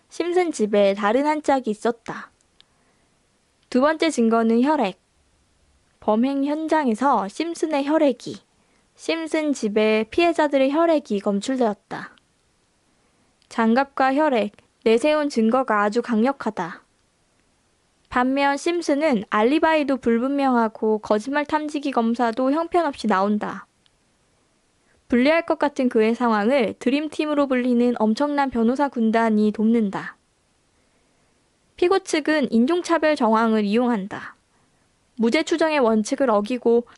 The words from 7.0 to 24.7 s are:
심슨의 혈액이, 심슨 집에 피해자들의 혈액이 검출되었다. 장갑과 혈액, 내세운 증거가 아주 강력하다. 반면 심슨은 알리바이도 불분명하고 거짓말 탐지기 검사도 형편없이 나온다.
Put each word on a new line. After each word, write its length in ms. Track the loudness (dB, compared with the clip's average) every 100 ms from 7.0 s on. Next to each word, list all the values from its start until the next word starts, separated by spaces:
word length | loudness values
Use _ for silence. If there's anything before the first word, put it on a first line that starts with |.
| 0 0 -2
심슨의 580 | -6 -8 -6 -4 -2 0
혈액이, 500 | 2 2 0 -8 -14 _ _ _ _ _
심슨 600 | _ -6 -4 -2 -2 -2
집에 500 | -2 -2 0 2 0 -2
피해자들의 600 | 0 0 2 2 2 2
혈액이 500 | 2 2 2 0 -4
검출되었다. 880 | -2 -2 -2 -2 -2 -4 -10 -14 -14 _ _ _ _ _ _ _ _ _ _ _ _ _ -10
장갑과 680 | -2 2 2 0 0 0 2
혈액, 340 | 0 0 -2 -8 _ _
내세운 460 | 0 2 2 0 0
증거가 540 | 0 2 2 0 0
아주 200 | 0 -2
강력하다. 800 | -2 0 0 -2 -6 -6 -8 -12 _ _ _ _ _ _ _ _ _ _ _ _ -6
반면 480 | -2 0 0 0 0
심슨은 640 | -2 -2 0 0 2 0 0
알리바이도 680 | 2 2 2 2 2 0 -2
불분명하고 1000 | 0 0 0 0 0 2 0 -2 -2 -2
거짓말 480 | 0 -2 -2 -4 -2
탐지기 460 | -4 -4 -6 -4
검사도 580 | -2 0 0 -2 0 0
형편없이 560 | 0 0 0 -2 -2 0
나온다. 600 | 0 2 -2 -4 -10 -16 _ _ _ _ _ _ _ _ _ _